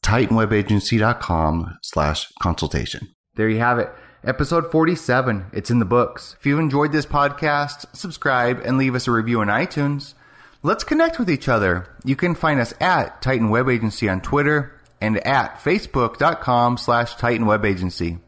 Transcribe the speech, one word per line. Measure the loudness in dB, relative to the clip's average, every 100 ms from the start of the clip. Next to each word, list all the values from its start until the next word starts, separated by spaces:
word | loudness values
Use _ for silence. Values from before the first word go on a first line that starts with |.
titan | 2 2 4 2
web | 2
agency | 2 2 0 2 2
dot | 2 0
com | -2 0 2 0 -4 -10
slash | -8 -2 -2 -2 -6 -6
consultation. | -4 -2 -2 -4 -6 -10 -14 _ _ -4
There | 0
you | 2
have | 2 0
it. | -2 -8 -20 _
Episode | -6 -4 0 0 2
forty-seven. | 2 2 0 0 0 2 -2 -4
It's | -10 0
in | 0
the |
books. | 4 2 2 -4 -18 -6
If | -2
you've | 0
enjoyed | 0 0 0
this | 0 -2
podcast, | 0 0 0 -2 0 -2 -8 -18
subscribe | -14 -12 -6 0 2 2 -2
and | -2 0
leave | 0 -2
us | 0
a |
review | -2 0 0
on | 0
iTunes. | 0 -2 -2 -2 -2 -8 -20 -20 -20 -20 _
Let's | -2 -2
connect | 0 2 2 0
with | -2
each | 0 2
other. | 2 2 0 -4 -12
You | -4 0
can | 0
find | 0 0 0
us | 0 -2
at | 0 2 0 -4
Titan | -2 0 2
Web | 2 2
Agency | 0 -2 -2 -2
on | -2
Twitter | 0 0 2 0 -2 -12 _ _
and | -2 -2
at | 0 0 0 -4
facebook | -2 -2 -2 -2 -2 2
dot | 0 0
com | 0 2 2 0
slash | 0 0 0
Titan | -2 -2 2 2
Web | 2
Agency. | 2 0 -2 -2 -4 -6